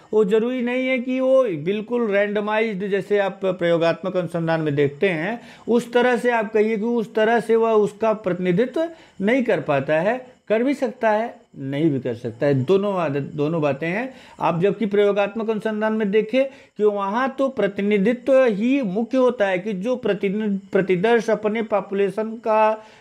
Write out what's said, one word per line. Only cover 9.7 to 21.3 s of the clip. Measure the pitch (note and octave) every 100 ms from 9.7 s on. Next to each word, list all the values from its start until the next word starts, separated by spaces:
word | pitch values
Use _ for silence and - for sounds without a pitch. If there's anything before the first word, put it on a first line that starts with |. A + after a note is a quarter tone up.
| C#3 C#3 D#3
है, | F#3+ B3+ - - -
कर | A3
भी | B3+
सकता | C#4 A#3+ G#3+ A3
है, | G#3+ A#3+ - _ D#3
नहीं | C3+ C#3 D#3+
भी | C3+
कर | B2+
सकता | A2+ A#2+ A2+ D3
है। |
दोनों | C3+ B2+ G3 G3+ F#3
आदत, | D#3 C#3+
दोनों | C3+ D3 D3 E3
बातें | D3 C#3 E3
हैं। | G3 C4 - - -
आप | D#3 E3+
जबकि | G3 G3 G#3+
प्रयोगात्मक | G3+ G3+ G3+ G3+ A3+ A3
अनुसंधान | G#3+ A3 G#3+ A3
में | A3 G#3
देखें | G#3+ G#3+ C4 C4+
कि | - - -
वहाँ | G#3 G3+ G3 A3+ C4 C4+
तो | C4+
प्रतिनिधित्व | A#3+ G3+ G3+ G3+ G#3 G3+ B3 C#4 C4
ही | B3+ G3 A#3+ C#4
मुख्य | G#3+ G3+ A#3 C4
होता | B3+ B3 G3
है | F#3
कि | G#3
जो | F#3+ A3 B3
प्रतिनि-, | A3 G3 G3+ G#3 G#3+ G3 -
प्रतिदर्श | G3 F#3+ F#3 A3+ A#3
अपने | A3